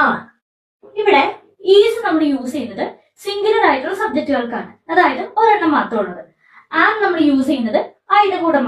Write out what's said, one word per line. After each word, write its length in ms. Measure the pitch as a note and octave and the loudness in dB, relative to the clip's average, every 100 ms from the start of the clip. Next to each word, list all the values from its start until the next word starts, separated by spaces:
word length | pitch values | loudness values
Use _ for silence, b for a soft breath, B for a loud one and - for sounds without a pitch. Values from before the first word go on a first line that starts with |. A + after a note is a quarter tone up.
are. 160 | C4+ - - _ _ _ _ _ - G#4 | 0 -2 -10 _ _ _ _ _ -12 -2
ഇവിടെ 240 | G#4 C#4 - - _ _ F4+ G4+ | 2 2 2 -4 _ _ 4 6
is 160 | A4+ A4+ F#4+ | 6 2 -2
നമ്മൾ 160 | D#4+ D4 | 0 0
യൂസ് 200 | C4 A#3+ D4+ | -2 -4 -8
ചെയ്യുന്നത് 300 | A3+ G3 - b b _ | -8 -8 -8 b b _
സിംഗുലർ 400 | G4 G4+ G#4 A4 F#4+ | -8 -4 0 2 2
ആയിട്ടുള്ള 280 | C4+ D#4 G4 | 0 -4 -6
സബ്ജക്റ്റുകൾക്കാണ്, 680 | G#4+ D4 - C4 A#3 G3+ F#3 - - | -4 -4 -2 -4 -4 -8 -12 -18 -4
അതായത് 300 | E4 D4+ C4+ F#4+ - | 0 0 -2 -6 0
ഒരെണ്ണം 300 | A4+ G#4 E4 C#4+ | 2 2 2 0
മാത്രം 220 | A3 A3+ | -2 -4
ഉള്ളത്. 180 | F#3 F3+ - _ b b b D#4+ | -6 -8 -18 _ b b b 0
Am 100 | F#4+ A4 | 0 2
നമ്മൾ 180 | G4 E4+ D4 | -2 2 2
യൂസ് 180 | C4+ C4+ | 2 0
ചെയ്യുന്നത് 300 | C4+ A3 - - - _ G#4 | -2 -2 -2 -4 -12 _ 2
I-യുടെ 220 | G4+ F4+ | 2 0
കൂടെ 160 | E4 C#4+ | 0 0